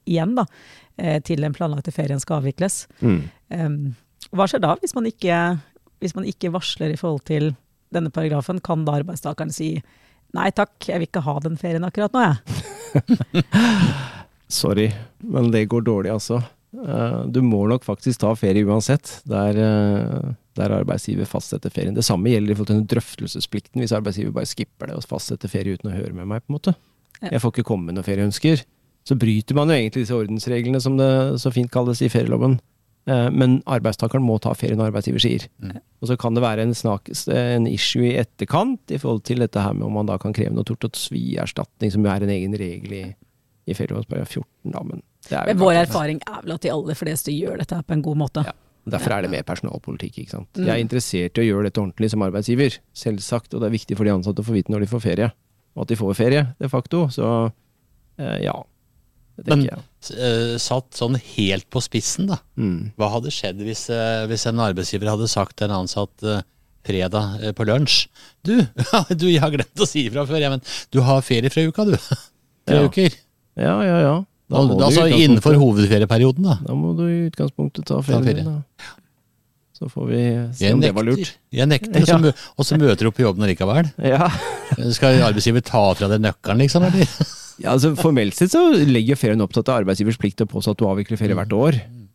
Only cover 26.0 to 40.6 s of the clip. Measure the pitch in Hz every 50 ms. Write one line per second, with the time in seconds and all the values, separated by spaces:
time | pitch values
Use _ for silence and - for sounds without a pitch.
26 | - - - 90 90 101 104 113 - - 143 151 - 190 175 - _ _ _ _
27 | _ _ _ - - - - 113 107 117 - - 113 - 113 95 87 82 87 98
28 | 90 - 98 98 101 104 98 - - 151 160 139 - _ _ _ _ _ _ _
29 | - - 139 127 120 113 110 107 107 - 131 143 147 160 165 135 113 110 - 131
30 | 120 107 123 117 107 101 107 110 - 123 123 120 117 123 131 131 123 135 135 135
31 | 135 135 131 131 131 139 135 123 - 135 120 123 123 120 - 127 123 123 120 -
32 | 135 120 - 120 120 113 120 117 120 131 131 120 - _ _ _ _ _ _ _
33 | - - 135 123 120 123 139 143 131 127 127 139 - - 135 120 113 113 104 -
34 | - 113 - 135 131 120 110 107 - 117 - - - 127 113 107 110 110 104 107
35 | 101 - 127 - - 117 123 113 - - _ - 107 98 95 117 _ _ _ -
36 | - 117 123 120 - 117 113 120 123 117 107 107 110 117 117 - - 117 101 101
37 | - - - - - - - 120 123 120 123 120 113 113 - 104 - - - 127
38 | 120 120 123 - 120 - _ - 101 - - 165 208 262 262 - _ - 156 143
39 | - 135 120 107 - - 120 123 120 107 - 104 101 101 101 98 107 107 107 107
40 | 107 104 98 95 - 107 104 - - 104 - 113